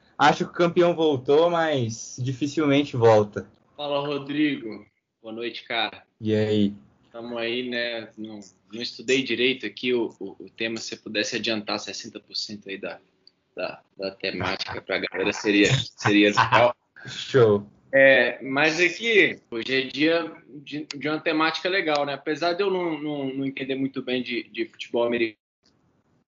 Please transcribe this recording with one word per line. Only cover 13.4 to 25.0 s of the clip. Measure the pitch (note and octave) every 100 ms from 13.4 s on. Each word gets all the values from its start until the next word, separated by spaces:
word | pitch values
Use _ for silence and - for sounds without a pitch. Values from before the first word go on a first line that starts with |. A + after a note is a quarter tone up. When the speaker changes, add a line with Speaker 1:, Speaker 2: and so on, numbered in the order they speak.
| _
Speaker 2:
da, | - F2+ - _ -
da | F#2+
temática | F#2+ F#2+ F#2 F2+ F#2+ - F#2
pra | - F#2
galera, | F#2+ F2+ F#2+
seria, | G2+ A2 G2+ G2 C3 - -
seria | A2+ G#2 G#2
legal. | G#2 A2 - A#2+ - _ - -
Speaker 1:
Show. | - - C3+ A2 G2+ G2+ _ _
Speaker 2:
É, | C3+ C3+ C3 A#2+ -
mas | C3 C3+ D#3 D#3+
aqui, | F3 E3+ A3+ G#3+ D3 G#2 _
hoje | A#2 A2+
é | C3+ C3
dia | C3 D#3 E3+ D#3+ - -
de, | C#3+ C#3 D3 D3+ C#3+
de | C3+
uma | D#3
temática | D#3+ D#3 D#3 D#3+ F#3
legal, | F#3+ E3 D3+ C#3+
né? |
Apesar | C#3 - D3+ E3+
de | F3
eu | G3+
não, | F#3 F3 D3+
não, | D3+ D3 C3+
não | C3+ C3+
entender | C3+ C3+
muito | C3+ C3+ C3+
bem | B2 B2+
de, | B2 A#2+ -
de | G#2+ A2
futebol | - - -